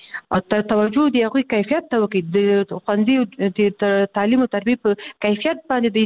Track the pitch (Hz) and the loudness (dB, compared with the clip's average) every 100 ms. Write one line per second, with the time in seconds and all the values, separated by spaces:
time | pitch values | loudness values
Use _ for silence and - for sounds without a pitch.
0 | - - - 190 - 208 214 214 214 247 | -18 -18 -4 -4 0 -2 0 0 0 0
1 | 294 240 220 269 254 220 202 320 330 233 | 0 0 0 -2 0 -2 0 -4 -2 -2
2 | 202 190 165 196 202 202 190 185 - 208 | 0 -2 -2 0 2 2 -2 -6 -2 0
3 | 214 262 220 - 196 196 202 202 202 196 | 2 2 0 -2 -4 0 0 0 0 2
4 | 196 208 208 262 247 202 208 247 214 202 | 0 0 0 2 0 -2 -2 0 0 -2
5 | - - 208 208 311 320 - 247 233 214 | -6 -4 -2 -2 -2 -4 -4 -2 0 0